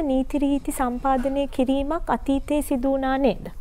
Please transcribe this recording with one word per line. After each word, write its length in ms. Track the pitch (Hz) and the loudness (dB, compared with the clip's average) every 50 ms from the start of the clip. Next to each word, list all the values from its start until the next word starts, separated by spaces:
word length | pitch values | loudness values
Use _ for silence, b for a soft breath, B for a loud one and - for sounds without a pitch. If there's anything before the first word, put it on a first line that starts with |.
නීති 380 | 330 285 262 262 262 - - 285 | 0 2 2 2 0 0 0 0
රීති 340 | 285 277 285 277 - 302 285 | 2 2 2 0 0 -2 -4
සම්පාදනය 760 | - 262 247 240 247 - 269 269 262 254 277 269 277 277 269 | -2 -2 -2 -2 -2 0 2 2 2 2 0 0 0 -2 -2
කිරීමක් 640 | - - 254 247 269 277 277 277 226 233 - - | 0 0 0 2 2 0 0 0 -2 -2 -2 -2
අතීතයේ 520 | 254 233 - - 277 277 - - 294 302 277 | -2 -2 0 0 0 0 0 0 0 0 0
සිදු 280 | - 294 254 240 269 | 0 -2 0 0 0
වුණා 280 | 269 269 269 262 269 269 | 0 2 0 0 0 2
නේද? 340 | 277 247 214 - - 175 - - | 2 2 2 0 -4 -10 -10 -10